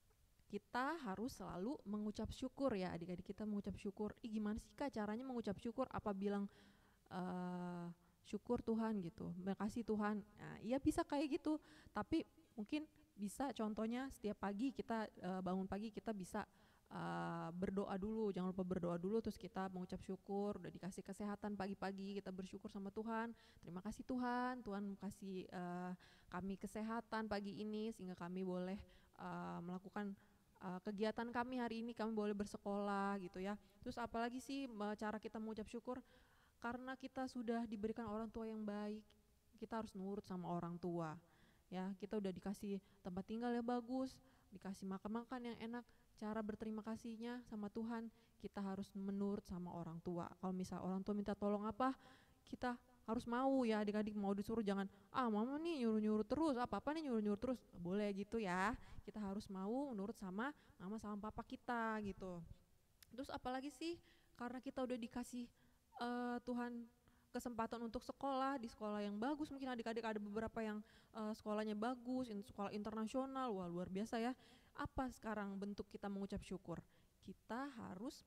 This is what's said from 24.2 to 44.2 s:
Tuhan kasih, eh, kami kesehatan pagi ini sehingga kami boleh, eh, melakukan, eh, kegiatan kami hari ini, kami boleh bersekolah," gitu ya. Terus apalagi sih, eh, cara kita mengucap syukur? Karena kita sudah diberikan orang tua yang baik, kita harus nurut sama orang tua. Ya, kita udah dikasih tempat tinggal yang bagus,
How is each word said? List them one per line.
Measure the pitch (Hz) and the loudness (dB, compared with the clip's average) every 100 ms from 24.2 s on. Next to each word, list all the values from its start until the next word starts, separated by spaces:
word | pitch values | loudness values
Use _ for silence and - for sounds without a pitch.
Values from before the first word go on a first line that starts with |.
| 247 247 247 254 | 2 4 2 0
Tuhan | 220 196 202 196 | -2 -2 -2 -2
kasih, | 190 196 196 185 - | -4 -4 -6 -4 -4
eh, | 180 180 175 180 180 - - - | -4 -2 -2 -2 -4 -10 -20 -8
kami | 180 190 190 | -4 -2 -2
kesehatan | 202 220 220 226 226 220 220 | -4 -2 0 -2 0 0 2
pagi | 208 202 190 | 0 0 -2
ini | 214 214 220 | -2 0 -2
sehingga | 226 185 180 | -2 -6 -6
kami | 175 185 190 | -4 -2 0
boleh, | 180 180 196 - - - - | 0 0 -2 -6 -18 -20 -10
eh, | 185 175 175 175 | -6 -4 -4 -4
melakukan, | 175 180 185 - 208 202 - - - - | -4 -6 -4 -4 -4 -4 -12 -20 -20 -10
eh, | 190 180 | -6 -6
kegiatan | 214 202 214 214 233 | -4 0 2 2 -2
kami | 240 240 254 | -2 0 0
hari | 233 226 | 0 -2
ini, | 233 233 | -4 -2
kami | 220 220 | 0 2
boleh | 208 208 | 2 0
bersekolah," | 202 - 208 202 202 196 196 202 | -2 -4 -2 0 2 2 2 0
gitu | 180 185 | -2 -4
ya. | 190 208 - - | -2 -2 -6 -10
Terus | 240 247 | -6 -2
apalagi | 233 226 233 254 | -2 0 0 0
sih, | - 277 269 | -4 -2 -2
eh, | 214 208 208 | -2 -2 0
cara | 214 214 | 0 -2
kita | 214 226 | -4 -4
mengucap | 220 214 208 | -4 -4 -4
syukur? | 240 - 247 - - - - - - | -6 -4 -6 -8 -18 -20 -20 -20 -6
Karena | 233 247 254 262 | -4 -2 -4 -4
kita | 262 - 262 | -4 -2 -2
sudah | 247 233 233 233 | 0 2 2 0
diberikan | 214 214 220 226 | 0 0 0 -2
orang | 208 226 | -2 -2
tua | 233 220 | -4 -4
yang | 220 214 | -2 -2
baik, | 208 208 214 214 - - - - - | -2 -2 -4 -8 -20 -20 -20 -20 -10
kita | 220 226 | -4 -2
harus | 220 | -2
nurut | 196 190 202 - | -4 -2 -2 -4
sama | 185 170 175 | -4 0 0
orang | 170 175 | 0 -2
tua. | 180 170 160 165 - - - - - | 0 2 0 -4 -10 -20 -20 -20 -8
Ya, | 180 185 196 | -4 -2 -4
kita | 196 220 | -2 0
udah | 196 | 0
dikasih | 175 190 202 208 196 - - | 0 -4 -4 -2 -4 -4 -12
tempat | - 180 190 | -6 -4 -2
tinggal | 220 240 | 0 2
yang | 240 233 | 2 2
bagus, | 247 233 262 262 - | 0 0 0 -2 -4